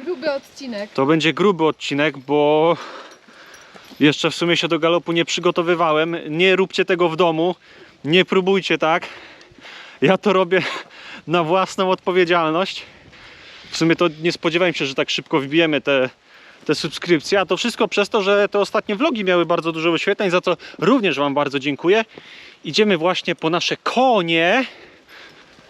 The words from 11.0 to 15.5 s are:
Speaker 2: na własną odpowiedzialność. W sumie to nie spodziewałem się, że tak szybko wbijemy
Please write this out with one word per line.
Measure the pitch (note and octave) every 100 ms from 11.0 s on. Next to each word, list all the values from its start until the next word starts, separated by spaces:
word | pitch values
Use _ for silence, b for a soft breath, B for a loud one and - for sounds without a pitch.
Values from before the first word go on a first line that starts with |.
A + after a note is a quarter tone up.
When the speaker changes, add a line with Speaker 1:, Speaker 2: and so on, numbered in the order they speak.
| B B -
Speaker 2:
na | F3
własną | D#3+ F#3+ F#3 - F#3
odpowiedzialność. | F#3 - F3+ E3+ F3 D#3 D#3+ G3 - - B B B B B B B B
W | -
sumie | E3 E3
to | F3 D3+
nie | E3+
spodziewałem | - E3+ E3 F3+
się, | - C#3
że |
tak | C3+ C#3+
szybko | - - D#3
wbijemy | C3+